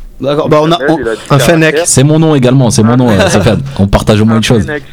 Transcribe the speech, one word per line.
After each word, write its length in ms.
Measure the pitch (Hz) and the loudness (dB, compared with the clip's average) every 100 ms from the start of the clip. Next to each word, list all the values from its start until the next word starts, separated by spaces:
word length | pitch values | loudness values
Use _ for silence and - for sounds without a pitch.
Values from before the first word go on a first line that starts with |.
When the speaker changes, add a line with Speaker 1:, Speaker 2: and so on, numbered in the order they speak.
| - - | -20 -10
Speaker 1:
D'accord, 280 | 131 147 139 | -6 -2 0
bah, 80 | 151 | 0
on 80 | 156 | 0
a, 80 | 170 | 0
Speaker 2:
Jamel, 140 | 143 | -2
Speaker 1:
on 80 | 160 | -2
Speaker 2:
il 80 | 113 | -4
a 80 | 110 | -6
du 60 | - | -2
Speaker 3:
Un 100 | 143 | 0
Fennec. 220 | 120 165 156 | 2 2 2
Speaker 2:
caractère. 160 | 147 170 | 0 -2
Speaker 4:
C'est 160 | - | 0
mon 160 | 139 156 | 2 2
nom 160 | 160 147 | 2 2
également, 340 | 123 135 120 | 2 2 2
c'est 140 | 107 | 2
mon 100 | 110 | 2
Speaker 2:
Un 40 | 127 | 2
Speaker 4:
nom, 120 | 123 | 2
euh, 100 | 98 | 2
Speaker 2:
<laughs> 100 | 95 | 0
Speaker 4:
Sofiane. 320 | - 113 92 - - | 0 0 -2 -4 -4
On 80 | 98 | -2
partage 320 | 104 104 107 | 0 0 0
au 40 | 110 | 2
moins 100 | 113 | 0
Speaker 2:
Un 20 | |
Speaker 4:
une 40 | |
chose. 220 | 107 117 - | 0 0 -2
Speaker 2:
Fennec, 180 | 147 - | -8 -12